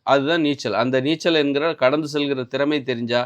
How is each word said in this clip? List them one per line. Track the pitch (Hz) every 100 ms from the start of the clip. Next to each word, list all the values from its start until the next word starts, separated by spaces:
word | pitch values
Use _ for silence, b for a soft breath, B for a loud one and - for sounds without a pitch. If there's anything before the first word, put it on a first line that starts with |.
| -
அதுதான் | 139 135 170
நீச்சல். | 147 139 120
அந்த | 101 123 131
நீச்சல் | 131 160 180
என்கிற | 160 143 143 160
கடந்து | 156 131 151 151
செல்கிற | 147 143 135 120
திறமை | 135 143 151
தெரிஞ்சா, | 127 120 120 120